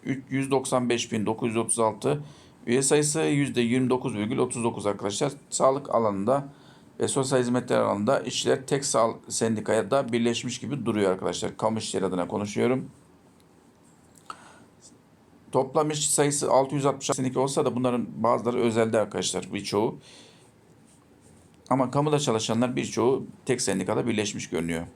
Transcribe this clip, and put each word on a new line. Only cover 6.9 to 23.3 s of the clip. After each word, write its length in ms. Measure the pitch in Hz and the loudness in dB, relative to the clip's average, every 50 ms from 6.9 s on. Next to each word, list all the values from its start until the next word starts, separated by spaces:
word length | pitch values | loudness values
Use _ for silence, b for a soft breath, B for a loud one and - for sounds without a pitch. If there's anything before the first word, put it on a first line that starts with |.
| - - | -6 -4
ve 80 | - 113 | -2 -2
sosyal 320 | - 143 131 127 139 127 | 0 0 0 0 2 0
hizmetler 400 | 123 120 120 123 120 123 127 117 | 2 2 0 0 0 0 0 0
alanında 400 | 117 107 104 101 104 113 139 123 | 2 2 0 0 2 2 0 0
işçiler 480 | - 117 - - - 139 127 135 135 - | 0 -4 -6 -2 0 0 0 0 0 -2
tek 180 | 147 139 139 | -2 -2 0
sağ-, 300 | - - 113 113 113 - - - - | 0 2 2 2 2 0 -4 -10 -8
sendikaya 600 | 113 - 117 113 113 107 104 - 107 110 110 98 | -4 -2 0 0 0 -2 0 0 0 0 2 2
da 200 | 135 139 139 120 | 0 0 0 0
birleşmiş 480 | 113 120 117 120 120 117 - 123 117 - | -2 0 0 0 0 -2 -4 -6 -8 -8
gibi 260 | - 113 139 143 113 | -8 -8 -6 -4 -2
duruyor 260 | 113 107 107 101 95 | -2 0 2 2 2
arkadaşlar. 460 | 92 95 - 90 90 - - 95 - - | 2 0 -2 -4 -4 -4 -4 -6 -6 -2
Kamu 200 | - 110 110 110 | -2 0 0 -2
işleri 280 | 110 - - - 92 | -4 -4 -4 -2 -2
adına 220 | 92 92 90 87 - | 0 0 -2 -4 -2
konuşuyorum. 600 | 107 101 104 104 104 117 113 117 127 131 131 - - - - _ - _ _ - _ _ _ _ _ _ _ - _ _ _ - - _ - - - - - B B B B B B B B B B _ - - - - _ _ _ _ _ _ _ - - - | -4 -4 -4 -4 -2 0 0 2 0 0 -4 -8 -14 -20 -20 _ -20 _ _ -20 _ _ _ _ _ _ _ -20 _ _ _ -20 -20 _ -20 -20 -20 -20 -20 B B B B B B B B B B _ -20 -20 -20 -20 _ _ _ _ _ _ _ -20 -20 -2
Toplam 400 | - 131 131 131 - 160 151 151 | 0 0 0 2 2 0 0 2
işçi 220 | 156 147 147 - - | 0 -2 0 0 2
sayısı 380 | - 147 143 143 147 135 - | 2 2 2 2 0 0 4
altı 240 | - 127 135 135 143 | 4 4 4 4 0
yüz 100 | 147 135 | 0 0
altmış 240 | 143 135 - - - | 0 0 -2 -2 -4
altı 80 | 143 - | -2 -2
sendika 220 | 131 127 127 135 | -2 -2 0 0
olsa 260 | 131 139 139 170 151 | 0 0 0 0 0
da 100 | 127 110 | 0 0
bunların 480 | 120 127 127 120 123 117 98 78 - 110 | 0 0 0 0 0 -2 -4 -6 0 2
bazıları 340 | 113 123 123 104 120 120 123 | 2 2 4 2 0 0 2
özelde 420 | - 120 110 113 113 113 110 113 | 2 2 4 4 2 4 4 2
arkadaşlar 540 | 104 98 101 95 92 - - 92 - - 92 | 0 0 -2 -4 -2 -2 -2 -4 -6 -4 -8
birçoğu. 440 | 101 101 - - 101 110 139 147 B B B B B B B B B B B B _ _ _ - - - _ - _ _ _ _ _ _ - - - - - _ - - - | -8 -6 0 0 2 2 0 -2 B B B B B B B B B B B B _ _ _ -20 -20 -20 _ -20 _ _ _ _ _ _ -20 -20 -20 -20 -20 _ -20 -4 -2
Ama 220 | 123 135 131 120 | 0 0 0 0
kamuda 280 | 123 143 147 151 147 143 | 2 0 2 2 2 2
çalışanlar 560 | 147 139 113 110 110 - 113 113 123 123 127 | 2 2 0 0 0 0 0 0 0 0 0
birçoğu 500 | 139 131 104 - - 110 120 135 - 107 - | -4 -6 -4 -2 2 2 2 2 2 -2 -8